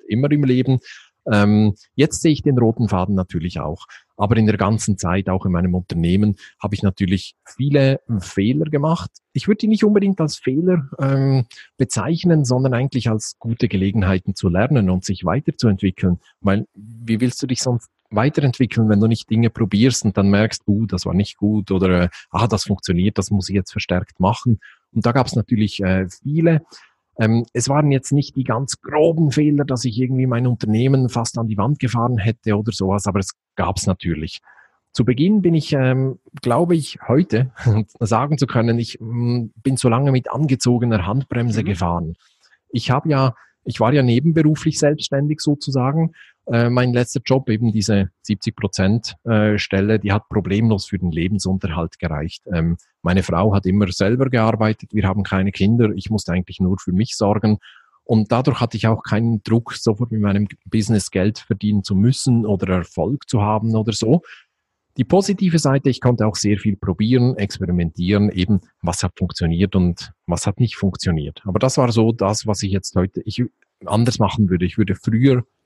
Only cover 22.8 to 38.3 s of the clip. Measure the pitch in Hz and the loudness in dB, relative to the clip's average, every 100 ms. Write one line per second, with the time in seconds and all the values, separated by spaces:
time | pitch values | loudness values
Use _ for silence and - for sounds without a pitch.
22.8 | - 87 98 - 92 101 90 98 92 104 | 0 0 0 -2 -2 -2 0 -4 -4 -8
23.8 | - 90 - - 92 110 123 107 - _ | -4 -4 -4 -2 0 0 -2 -2 -4 _
24.8 | _ 113 120 127 120 120 - 107 107 - | _ -2 0 2 0 -2 -2 0 0 -2
25.8 | 92 95 92 - 139 156 165 156 - - | 0 0 -2 -8 -4 0 2 2 -2 -20
26.8 | _ _ _ - 113 117 117 117 127 143 | _ _ _ -2 2 2 0 -6 -2 0
27.8 | 147 135 - 143 143 - 127 113 139 - | 2 0 0 -2 -2 -4 -4 -4 -4 -10
28.8 | - 151 165 160 151 147 151 147 139 123 | -4 0 2 2 0 2 0 0 -2 -2
29.8 | 127 110 127 131 131 117 127 117 107 110 | -4 -4 -2 0 0 0 0 -2 0 0
30.8 | 131 135 123 120 113 117 113 104 113 147 | 2 2 0 -2 -6 -4 -4 -2 -2 0
31.8 | 123 117 120 120 107 110 113 104 107 - | -2 -2 0 0 -2 -2 -2 -2 -2 -4
32.8 | 95 101 101 98 95 - _ - 87 - | -2 0 0 -2 -4 -10 _ -6 -4 -2
33.8 | - 90 85 78 80 - _ - _ _ | -2 -2 -2 -4 -6 -12 _ -20 _ _
34.8 | _ - 120 127 180 214 175 160 - 143 | _ -2 0 2 2 2 2 0 0 0
35.8 | 131 131 131 - _ - 123 120 175 170 | 0 0 -2 -6 _ -8 0 0 2 0
36.8 | 139 - - 131 185 110 131 - 120 107 | -2 -10 0 2 2 0 -2 -2 0 2
37.8 | 104 - 107 113 143 | 0 -4 0 0 0